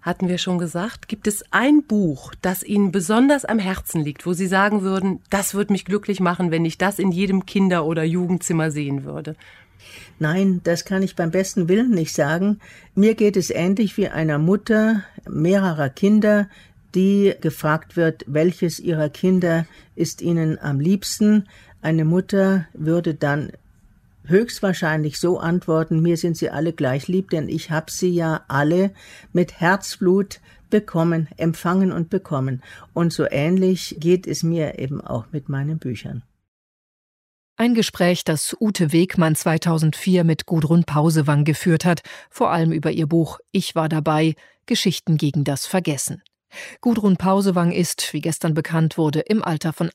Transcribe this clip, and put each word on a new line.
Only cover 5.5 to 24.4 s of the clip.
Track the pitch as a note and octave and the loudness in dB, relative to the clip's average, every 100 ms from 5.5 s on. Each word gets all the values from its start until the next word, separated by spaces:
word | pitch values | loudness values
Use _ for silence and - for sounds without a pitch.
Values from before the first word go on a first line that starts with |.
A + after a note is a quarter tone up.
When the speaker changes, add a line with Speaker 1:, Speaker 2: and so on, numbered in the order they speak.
Speaker 1:
würde | G3 G#3 | -2 0
mich | F#3+ | 0
glücklich | - G3+ G#3 F#3+ | 0 -4 -2 -2
machen, | F3 F3 F3 | 0 0 0
wenn | E3 | 0
ich | E3 - | -2 0
das | F#3 G3+ | -2 0
in | F#3+ | 0
jedem | F3 G3 F#3+ | 0 0 0
Kinder- | - G3+ F#3+ F3 | 0 0 2 2
oder | D#3 E3 | 0 -2
Jugendzimmer | E3 F3 F3 F3+ - E3 D#3+ | 0 -2 -2 -2 -2 0 0
sehen | D3 C#3+ C#3 | -2 -4 -6
würde"? | C#3+ D3 D3+ D3+ - - _ _ - - - - | -8 -10 -12 -14 -18 -20 _ _ -20 -20 -16 -4
Speaker 2:
Nein, | D#3 F3+ G3 F3+ | -2 2 2 2
das | E3+ E3+ - | 0 -2 -2
kann | F#3+ | -2
ich | F#3 | -2
beim | - E3 | -2 -2
besten | F3+ F#3+ G#3 E3+ | 0 0 0 2
Willen | G3+ B3+ | 2 2
nicht | F#3+ D3+ | 2 0
sagen. | - D3 E3 G3+ G#3 - - - | 0 0 2 0 -2 -6 -20 -6
Mir | - G#3+ A3 | 2 4 4
geht | G#3 G3 | 2 2
es | E3 | -2
ähnlich | - F3 G3 G3+ - | 0 0 0 0 0
wie | F#3 | -2
einer | - D#3+ D3 | 0 0 2
Mutter | E3 G3+ - G#3+ A3 A3 F#3+ - - | 2 2 2 2 2 0 -4 -16 -8
mehrerer | C#3+ E3 G3 F#3+ D#3 C#3 | -2 2 2 2 0 -2
Kinder, | - G3 G#3+ G#3 G#3 G3+ - - - _ | 0 4 4 4 2 0 -8 -20 -20 _
die | F3+ F#3+ G3+ G3 - | 0 2 4 2 2
gefragt | D#3+ - D#3 D#3 - F3 | -4 -2 0 0 -2 0
wird, | D#3+ D#3+ - | 0 0 -4
"Welches | D3 F3 - F3 - | 0 0 0 -4 -4
Ihrer | - D#3+ D3+ | -4 -2 -2
Kinder | - F#3 F#3 F3 E3 D#3+ - - | 0 2 2 2 0 -2 -10 -12
ist | - E3 - | -6 -6 -4
Ihnen | E3+ E3 D#3+ D3+ | -2 0 0 -2
am | D3 C#3 | -4 -2
liebsten?" | D#3 G3+ - - G#3 G#3+ G3 - - - | 0 0 -2 0 4 4 0 -10 -20 -8
Eine | D#3+ D#3+ D#3 | -2 0 2
Mutter | F3 F#3 G3 F#3+ F#3+ D#3+ | 0 0 2 2 2 -2
würde | - D#3 E3+ E3+ | -6 -2 0 -2
dann | D3 D3 C#3+ D3+ - _ _ _ _ _ _ | -2 -2 -2 -4 -12 _ _ _ _ _ _
höchstwahrscheinlich | - F#3 | 2 2